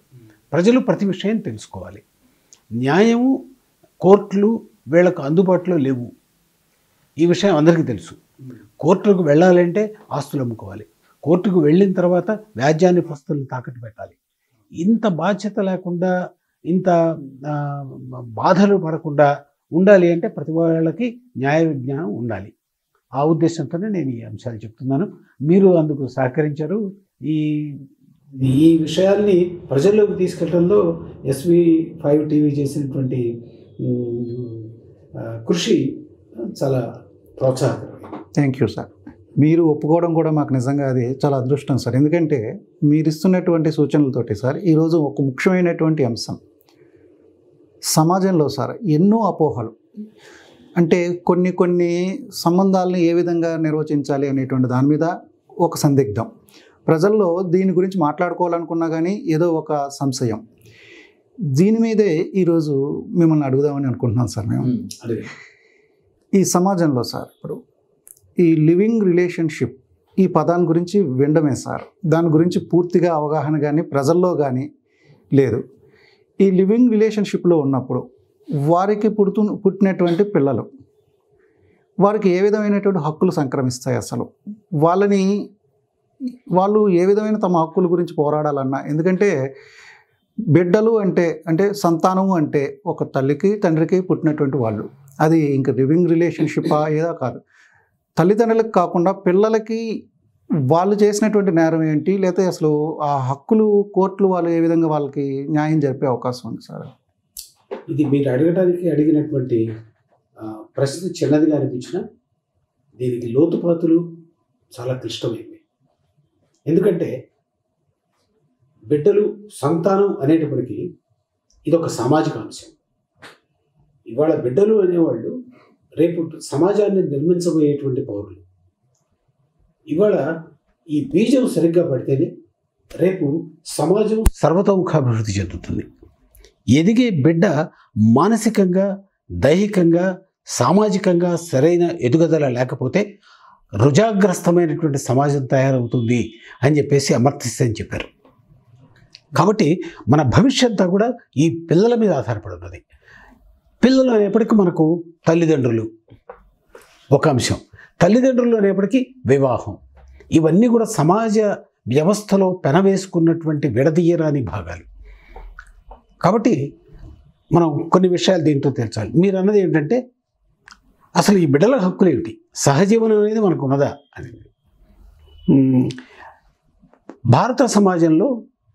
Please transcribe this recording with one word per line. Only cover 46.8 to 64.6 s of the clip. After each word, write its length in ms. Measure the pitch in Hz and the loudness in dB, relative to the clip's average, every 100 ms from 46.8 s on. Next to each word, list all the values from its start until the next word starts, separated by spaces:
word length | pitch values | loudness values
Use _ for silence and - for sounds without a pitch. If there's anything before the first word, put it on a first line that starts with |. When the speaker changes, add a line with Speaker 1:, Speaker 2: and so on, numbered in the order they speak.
| _ _ _ _ _ _ _ _ _ _ | _ _ _ _ _ _ _ _ _ _
Speaker 2:
సమాజంలో, 680 | - 165 156 170 190 175 139 | -2 2 2 2 2 2 0
సార్, 380 | 131 123 123 214 | -2 -8 -6 0
ఎన్నో 300 | 151 196 226 | 2 4 2
అపోహలు, 580 | 202 165 151 120 113 - _ 208 214 _ - - - _ - - | 0 0 -2 -2 -8 -12 _ -20 -20 _ -20 -20 -20 _ -4 0
అంటే 380 | 165 180 175 175 | 2 2 0 -2
కొన్ని 360 | - 175 180 | 0 0 0
కొన్ని 680 | 180 180 175 170 175 185 190 - | 0 0 2 0 0 -4 -6 -12
సంబంధాలను 640 | - 170 175 196 185 180 180 | -4 0 2 2 2 0 0
ఏ 160 | 170 | 2
విధంగా 440 | 170 175 170 165 165 | 2 0 -2 -2 -2
నిర్వచించాలి 720 | 156 156 151 147 139 139 139 | -2 -2 -2 -4 -2 -2 -2
అనేటువంటి 380 | 135 131 131 127 | -2 -2 -2 0
దాని 200 | 123 139 | 0 0
మీద 160 | 151 160 196 - _ _ - | 0 -2 -8 -14 _ _ -2
ఒక 180 | 170 - | -2 0
సందిగ్ధం, 540 | 151 135 104 101 - - _ - _ _ - | 2 2 2 -4 -8 -12 _ -20 _ _ 0
ప్రజల్లో 560 | 160 190 214 185 170 185 | 2 2 2 2 -2 0
దీని 220 | 175 190 | 0 2
గురించి 280 | 175 185 185 | 0 0 0
మాట్లాడుకోవాలనుకున్నా 880 | 147 151 175 170 175 170 160 165 165 | -2 -2 -4 -2 -2 -2 -4 -4 -2
కానీ 360 | 160 170 208 170 | -2 -4 -4 -2
ఏదో 280 | 156 175 | 0 0
ఒక 360 | 160 156 147 139 | -2 -4 -6 -6
సంశయం. 580 | - 139 127 123 104 - _ - - - - - _ _ - | -6 -6 -4 -4 -6 -12 _ -20 -20 -20 -20 -20 _ _ -10
దీని 380 | 165 131 190 226 | -2 2 2 2
మీదే 380 | 226 214 202 156 | 2 0 0 0
ఈరోజు 880 | - 196 175 170 151 139 139 156 - | -2 0 2 2 0 -2 -2 -6 -4
మిమ్మల్ని 360 | 175 165 156 139 | 2 2 2 2
అడుగుదామని 420 | 131 147 139 135 | 0 0 -2 -4
అనుకుంటున్నాం, 400 | 113 123 110 117 | -2 -2 -2 -2
సార్, 200 | 107 107 | -4 -6
మేము. 160 | 123 | -4